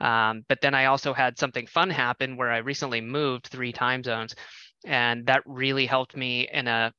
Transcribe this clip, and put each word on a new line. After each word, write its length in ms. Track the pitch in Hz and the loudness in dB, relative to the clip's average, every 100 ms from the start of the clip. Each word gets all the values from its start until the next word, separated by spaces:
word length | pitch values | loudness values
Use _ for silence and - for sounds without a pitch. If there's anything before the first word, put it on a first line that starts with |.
Um, 440 | - 113 110 110 - | 2 4 2 0 -2
but 120 | 135 | 0
then 140 | 143 | 2
I 120 | 135 135 | 4 4
also 280 | 135 147 | 2 0
had 240 | 131 127 120 | 0 0 0
something 300 | 139 123 117 | -4 -4 -2
fun 200 | - 185 | 0 2
happen 480 | 143 123 123 131 127 | 2 0 0 -4 -2
where 140 | 123 | 0
I 80 | 117 | 0
recently 420 | 120 139 139 117 | -2 -4 -2 -4
moved 460 | 113 139 147 127 - | -2 -2 0 -2 -8
three 260 | 131 123 | -8 -6
time 300 | 117 123 127 | -2 0 0
zones. 320 | 123 113 110 - - - - _ | -2 -4 -6 -12 -18 -20 -20 _
And 420 | - 131 120 120 120 | -2 2 2 0 2
that 160 | 135 - | 2 0
really 400 | 131 135 135 123 | -4 0 0 2
helped 300 | 131 127 135 | 2 0 -6
me 320 | 127 123 127 | -4 -4 -2
in 180 | 147 123 | -2 0
a, 260 | 113 113 | 0 0